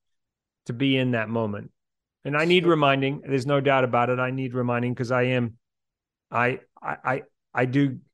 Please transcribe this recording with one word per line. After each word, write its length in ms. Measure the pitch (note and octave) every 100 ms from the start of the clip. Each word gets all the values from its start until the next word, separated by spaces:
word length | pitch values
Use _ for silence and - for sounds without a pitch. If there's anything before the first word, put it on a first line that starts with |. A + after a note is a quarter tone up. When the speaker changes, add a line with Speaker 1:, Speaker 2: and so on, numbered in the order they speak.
| _ _ _ _ _ _ -
Speaker 1:
to 40 |
be 240 | A#2+ C#3 C3+
in 160 | B2+
that 160 | A#2+ G#2+
moment. 440 | A2+ A2 G2+ A2+ _ _ _ _ _ C#3
And 120 | D3
I 80 | E3
need 180 | F3+
Speaker 2:
So 60 | E3+
Speaker 1:
reminding. 520 | D#3+ C#3+ C3+ C3+ D3
There's 240 | - C3+ B2+
no 140 | C#3+
doubt 220 | C3+ C3+
about 260 | B2+ A#2+ A#2+
it. 100 | B2+
I 120 | B2+
need 220 | C3 C3
reminding 420 | B2+ B2 A#2+ B2 B2
'cause 160 | A#2+
I 120 | B2+
am, 340 | B2 B2+ A#2 - _ _ _ _ _ _ _
I, 280 | A2+ A#2+ B2+ - -
I, 160 | - -
I, 180 | B2+ - - _ _
I 120 | - B2+
do 340 | C3+ C#3 B2 -